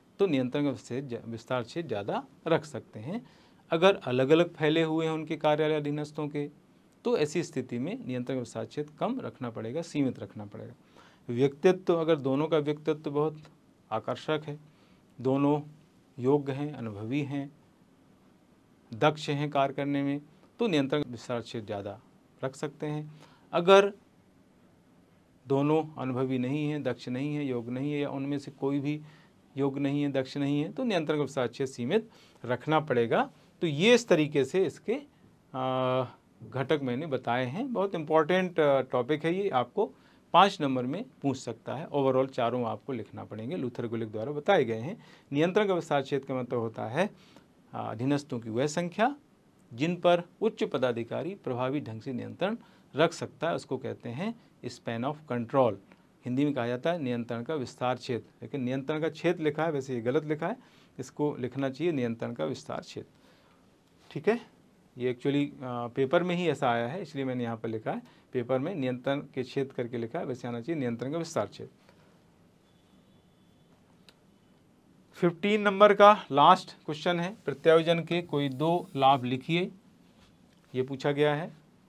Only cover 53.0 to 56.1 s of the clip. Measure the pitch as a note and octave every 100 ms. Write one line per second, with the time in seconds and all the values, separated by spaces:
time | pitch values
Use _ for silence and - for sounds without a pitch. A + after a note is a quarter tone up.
53 | E3 - A#2 - D#3+ F3 - C3 A#2 G#2+
54 | A#2+ A#2+ G#3 A#3 - _ A#2+ - - A2+
55 | B2+ D3+ - A#2+ A2+ C#3+ B2 G2 - -
56 | _